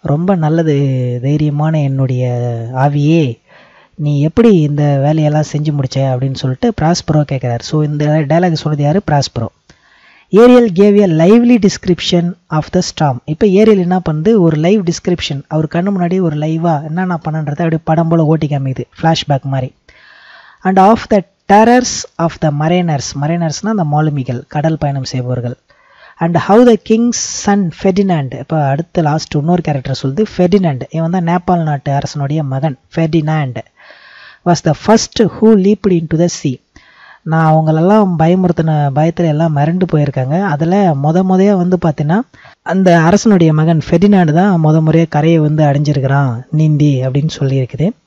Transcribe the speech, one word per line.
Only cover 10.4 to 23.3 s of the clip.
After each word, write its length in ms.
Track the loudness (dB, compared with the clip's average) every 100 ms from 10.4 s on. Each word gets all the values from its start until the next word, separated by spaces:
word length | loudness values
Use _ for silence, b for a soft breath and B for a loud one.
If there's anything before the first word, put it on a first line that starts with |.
| 6 6 4
gave 280 | 2 4 4
a 240 | 2 4 4
lively 420 | 6 4 4 2
description 640 | 0 -2 -2 0 0 -2 -8 _
of 140 | -6 -2
the 60 | -4
storm. 360 | -4 -2 -2 -2
இப்ப 220 | -8 -2 2
ஏரியல் 320 | 4 4 4
என்ன 220 | 2 -2 -2
பண்ணுது? 280 | -2 0 2
ஒரு 180 | 2 2
live 280 | 0 0
description, 580 | 0 -4 -4 -4 -4 -8 -6
அவர் 180 | -4
கண்ணு 300 | -2 -2 -2
முன்னாடி 260 | -2 -2 0
ஒரு 160 | -2 -2
லைவா 480 | -4 -2 -2 -2
என்னென்ன 360 | -4 -6 -4 -4
பண்ணன்றதை 240 | -6 -6 -6
அப்படியே 320 | -4 -2 -2
படம் 240 | -2 -2 0
போல 160 | 0
ஓட்டி 220 | 2 0 -2
காமிக்குது, 340 | -4 -4 -8 -12 -4
Flashback 400 | -2 -2 -2 -4
மாதிரி. 320 | -2 -6 -6 _ _ B B B B B B B
And 160 | -2 4
of 240 | 6 4 2
the 100 | -2 -2 _ _
terrors 560 | 4 6 4 2 -8 -12 -6
of 140 | -6 -2
the 80 | -2 -2
mariners, 640 | 0 0 0 -4 -6 -6
marinersனா 440 | -4